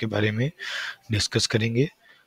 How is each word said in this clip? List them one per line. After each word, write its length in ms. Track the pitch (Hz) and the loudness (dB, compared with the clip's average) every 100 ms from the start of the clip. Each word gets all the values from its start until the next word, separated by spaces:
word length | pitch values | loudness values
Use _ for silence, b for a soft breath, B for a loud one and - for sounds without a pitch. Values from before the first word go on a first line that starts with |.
के 60 | 113 | -4
बारे 240 | 104 107 | 0 2
में 180 | 107 135 - B B B B - | 2 -2 -4 B B B B -2
discuss 340 | 107 - 117 - | -2 0 0 2
करेंगे। 420 | 117 113 117 147 _ b b | 2 2 2 0 _ b b